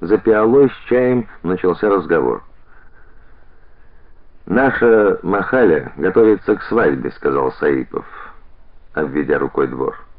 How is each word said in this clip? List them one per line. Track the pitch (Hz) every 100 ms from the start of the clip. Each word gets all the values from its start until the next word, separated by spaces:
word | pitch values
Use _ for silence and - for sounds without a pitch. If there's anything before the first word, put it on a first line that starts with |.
за | 85 104
пиалой | 113 107 110 139 135
с | - -
чаем | 123 127 123 110 -
начался | 82 92 90 85 104
разговор. | 98 78 82 62 50 - - - - - - - - - - - - - - - - - - - - -
«Наша | 110 135 - 120 113 101 92
махаля | 87 101 95 131 107 76 64 -
готовится | 87 117 110 101 - 104
к |
свадьбе», | - 113 87 67 64
сказал | - 73 69 65
Саипов, | - 76 65 62 - - - - - - - - - -
обведя | - 73 71 71 71
рукой | 67 - 67
двор. | 65 67 - -